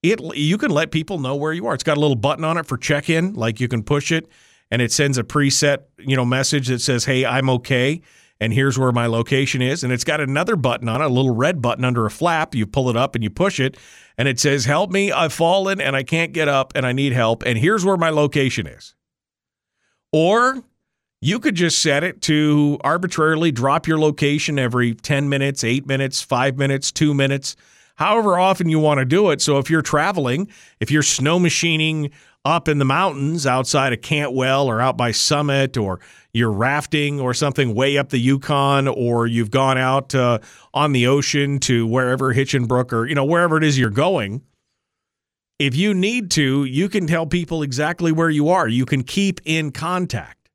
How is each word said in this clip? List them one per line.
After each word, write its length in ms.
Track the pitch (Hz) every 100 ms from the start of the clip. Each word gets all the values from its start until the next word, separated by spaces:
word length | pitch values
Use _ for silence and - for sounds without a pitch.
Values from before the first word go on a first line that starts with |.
It, 180 | 170 220 160 -
you 220 | 151 208
can 140 | 294
let 180 | 147 160
people 300 | 160 156 185
know 160 | 131 143
where 160 | 151
you 120 | 165 220
are. 60 |
It's 100 | 135
got 120 | - 147
a 40 |
little 160 | 147 127
button 280 | 143 143
on 140 | 160 170
it 80 | 151
for 100 | 123
check-in, 580 | - 147 139 160 180
like, 260 | 202 113 110
you 80 | 123
can 160 | 120
push 260 | 107 143 -
it, 160 | 165 160 _ _ _ _
and 100 | 117
it 80 | 120
sends 280 | - 143 127
a 40 |
preset, 640 | 113 147 139 - 147 139 _ _
you 180 | 131 131
know, 80 |
message 420 | 123 127 131 147 127
that 140 | 127
says, 240 | - 123
"Hey, 200 | 127 127
I'm 240 | 127 123 135
okay, 540 | 127 123 127 127 165 _ _ _ _
and 120 | 113
here's 240 | 110 135 127
where 140 | 131
my 160 | 120 117
location 560 | 113 117 135 139 131
is." 220 | 127 151
And 80 | 127
it's 100 | 123
got 180 | - 151
another 360 | 139 139 175 202
button 320 | 127 117 120
on 120 | 117
it, 40 |
a 40 | 151
little 240 | 123 135
red 300 | 113 143 175
button 220 | 120 117
under 220 | 127 120 107
a 40 |
flap. 460 | - 170 165 160 123
You 100 | 104
pull 240 | - 127
it 60 | 117
up 180 | 135
and 80 | -
you 80 | 107
push 300 | - 190 -
it, 160 | 135 - - - - -
and 80 | 135
it 140 | 123
says, 240 | 147 143
"Help 260 | 117 147 190
me, 220 | 190 202
I've 200 | - 160
fallen, 480 | - 165 196 190 190
and 140 | 139
I 80 | 135
can't 300 | 131 165 165
get 160 | 165 147
up, 240 | 139 131
and 100 | -
I 60 | 127
need 220 | 127 139
help, 320 | 123 113 117 -
and 100 | 113
here's 280 | 147 220
where 120 | 185 185
my 140 | 165
location 560 | 151 147 147 135 - 120
is." 300 | - - _ _ _ _ _ _ _ _ _ _ _ _
Or 520 | 156 165 220 247 262 - _ _ _ _ _
you 140 | 120 226
could 160 | -
just 240 | 180 170 -
set 240 | 160 143
it 180 | 175 -
to 580 | - 151 151 147 147 147
arbitrarily 720 | 143 170 180 - 156 156 165
drop 340 | 120 135 151 160
your 100 | 160
location 640 | 156 147 147 147 147 143
every 340 | 123 123 120
ten 360 | 113 - 143 143
minutes, 340 | 139 139 135
eight 240 | 113 127 139
minutes, 340 | 135 135 135
five 380 | - 123 135 131
minutes, 320 | 139 135 -
two 240 | - 151
minutes, 400 | 143 135 139 - - _ _ _
however 460 | - 165 220 208 180
often 280 | 185 185 170
you 120 | 156
want 180 | 156 143
to 60 |
do 260 | 131 170 202
it. 100 | 147
So 180 | - 143
if 120 | 135
you're 120 | 160
traveling, 680 | - 147 170 190 131 135 202 - - _
if 100 | -
you're 140 | 147
snow 340 | 143 - 135 175
machining 720 | 175 - 170 156 156 156 147 - _ _
up 220 | 143 165 160
in 120 | 147
the 60 |
mountains 600 | 135 143 190 139 139 170 139
outside 460 | 127 131 147 135
of 100 | 117
Cantwell 640 | - 151 147 131 127 135 139
or 140 | 120
out 160 | 127 123
by 160 | 120
Summit, 640 | 107 - 147 147 139 135 131
or 240 | 101 90 - - _
you're 180 | 117 117
rafting 720 | 101 120 147 - 151 147 143
or 140 | 127
something 380 | 120 147 139 127
way 260 | 107 135 143
up 100 | 135
the 100 | 127
Yukon, 720 | 123 135 139 147 139 139 135
or 400 | - 120 120 117
you've 240 | 117 110
gone 260 | 131 135 131
out, 380 | 131 135 135 135
uh, 240 | 123 113 - - -
on 160 | 139 147
the 160 | 131 120
ocean 540 | 139 143 147 143 139
to 260 | - 120 117
wherever, 480 | 123 127 127 131
Hinchinbrook, 580 | 123 135 139 117 123 123
or, 140 | 117 117
you 80 |
know, 100 | 143
wherever 320 | 139 170 175 156
it 60 |
is 160 | 156 135
you're 120 | 117
going, 520 | 104 160 180 101 117 _ _ _ _ _ _ _ _ _ _ _ _
if 160 | 139 131
you 180 | 202
need 380 | 190 190 247 190
to, 320 | - 139 135
you 240 | 139 131 190
can 180 | 208 165
tell 200 | 165 165
people 360 | 180 165 165
exactly 480 | 147 127 151 170 170
where 200 | 160 165
you 180 | 151 147
are. 180 | 185 143
You 200 | 120 127
can 180 | 139
keep 360 | 123 - 196 185
in 260 | - 160 151
contact. 720 | 127 165 180 180 107 80 - _